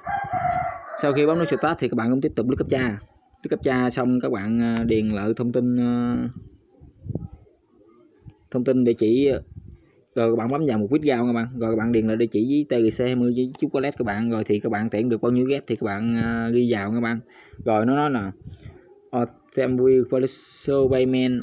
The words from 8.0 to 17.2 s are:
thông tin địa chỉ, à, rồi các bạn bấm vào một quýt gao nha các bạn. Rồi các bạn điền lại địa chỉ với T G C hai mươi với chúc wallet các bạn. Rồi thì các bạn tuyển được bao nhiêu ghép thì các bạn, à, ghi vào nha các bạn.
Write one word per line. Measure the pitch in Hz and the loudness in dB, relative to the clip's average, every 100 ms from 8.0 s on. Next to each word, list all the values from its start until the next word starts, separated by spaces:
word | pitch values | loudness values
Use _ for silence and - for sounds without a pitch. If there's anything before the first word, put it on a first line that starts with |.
| _ _ - - _ | _ _ -20 -20 _
thông | 127 | -2
tin | 123 131 | 0 2
địa | 120 | 2
chỉ, | 113 110 120 143 | 4 2 4 4
à, | 120 - - - - _ _ _ - | 0 -4 -18 -20 -20 _ _ _ 0
rồi | 113 | 2
các | 117 | 2
bạn | 113 | 0
bấm | 143 156 | 0 0
vào | 110 | 0
một | 104 | 0
quýt | 151 | 0
gao | 151 123 120 | 2 2 2
nha | |
các | 117 | 0
bạn. | 117 127 | -2 -4
Rồi | 113 | -2
các | 113 | 0
bạn | 113 | 2
điền | 117 110 | 2 2
lại | 110 | 0
địa | 117 | 0
chỉ | 104 120 147 147 | 0 0 0 0
với | 123 | 2
T | |
G | 113 - | 2 2
C | |
hai | 123 127 | 0 2
mươi | 123 120 | 0 0
với | 127 127 | -2 -2
chúc | 147 | -2
wallet | 143 139 143 | 0 -2 -2
các | 113 | -4
bạn. | 101 117 | -2 0
Rồi | 113 | -2
thì | 107 104 | 0 0
các | 117 | 0
bạn | 107 110 | -2 -2
tuyển | 104 120 | -2 0
được | 110 | 0
bao | 120 | 2
nhiêu | 123 131 | 2 2
ghép | 139 - | 0 -2
thì | 113 | -4
các | 110 | -4
bạn, | 98 113 117 | -4 -2 0
à, | 117 117 113 | 0 -2 0
ghi | 120 120 | 2 2
vào | 110 101 | 0 -2
nha | 117 | -2
các | |
bạn. | 117 117 | -2 -4